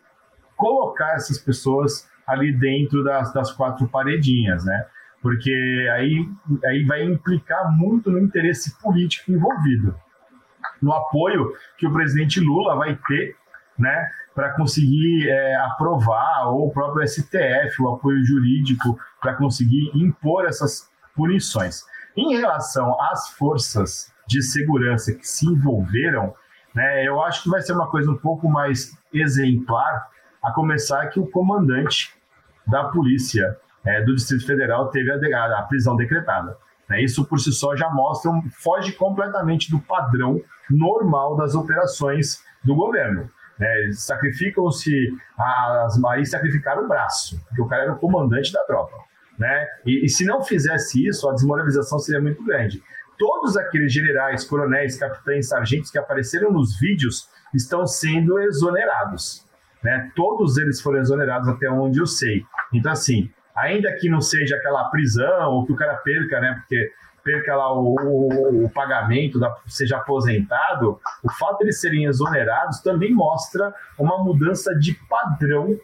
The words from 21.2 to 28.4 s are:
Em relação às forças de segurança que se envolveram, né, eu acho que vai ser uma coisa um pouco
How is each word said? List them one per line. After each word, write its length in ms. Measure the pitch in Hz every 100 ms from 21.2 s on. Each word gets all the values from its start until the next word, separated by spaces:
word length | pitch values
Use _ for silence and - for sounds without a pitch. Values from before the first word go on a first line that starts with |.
| 160 196 - 110 90 - - - - -
Em 200 | 311 240
relação 580 | 220 151 - 135 123 123
às 300 | 151 180 -
forças 840 | - 143 147 - 110 90 - - _ -
de 140 | 135
segurança 720 | 131 151 151 139 123 117 -
que 120 | - -
se 200 | - 160
envolveram, 880 | 156 143 110 90 113 165 131 98 - _ _ _
né, 320 | 120 135 139 135
eu 160 | 143
acho 200 | 156 117
que 60 | 175
vai 120 | 185
ser 100 | -
uma 180 | 175 156
coisa 200 | 156 147
um 60 | 135
pouco 320 | 156 156